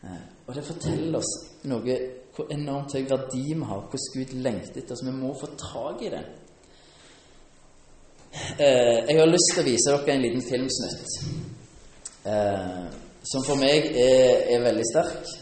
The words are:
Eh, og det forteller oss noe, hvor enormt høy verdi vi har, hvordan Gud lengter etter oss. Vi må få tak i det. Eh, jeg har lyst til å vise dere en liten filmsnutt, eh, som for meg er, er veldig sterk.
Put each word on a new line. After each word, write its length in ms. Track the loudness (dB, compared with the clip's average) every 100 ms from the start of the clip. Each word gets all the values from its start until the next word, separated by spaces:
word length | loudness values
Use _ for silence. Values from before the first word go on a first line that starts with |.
Eh, 220 | -14 -16 -16 -20 -14
og 80 | -12
det 80 |
forteller 540 | -10 -8 -4 -4 -2 -2
oss 120 | -4 -8 -14 -14 -6
noe, 280 | -4 -2 -4 -4 -12 -18
hvor 200 | -12 -8
enormt 420 | -6 -4 -6 -6 -6
høy 80 | -2
verdi 340 | -2 -2 -6 -4
vi 180 | -4 -6
har, 140 | -8
hvordan 300 | -8 -10 -8
Gud 220 | -8 -8 -4
lengter 360 | -4 -4 -8 -14
etter 160 | -12 -10
oss. 80 |
Vi 80 | -8 -6
må 160 | -6 -8
få 80 | -12 -12
tak 440 | -12 -8 -8 -8
i 80 | -8
det. 100 | -10 -12 -18 -20 _ _ -20 -20 _ -20 -20 _ -20 -20 _ -20 _ _ -20 -20 _ -20
Eh, 680 | -14 -12 4 6 8 6 4 4
jeg 100 | 6
har 80 | 8
lyst 240 | 6 4
til 120 | 2
å 40 | 2
vise 260 | 2 4
dere 220 | 2 2
en 80 | 0
liten 220 | 0 -2 -2
filmsnutt, 680 | -4 -2 -4 -6 -8 -10 -10 -8 -8 -10 -14 -20 -20 -20 -20 -20 -12 -4
eh, 540 | 0 0 0 -4 -8 -10 -14 -18 -18 -6
som 120 | -4 -2
for 100 | 2
meg 300 | 4 4 2
er, 540 | 4 6 8 8 6 4
er 80 | 2
veldig 240 | 2 2 0
sterk. 460 | 0 0 -4 -12 -14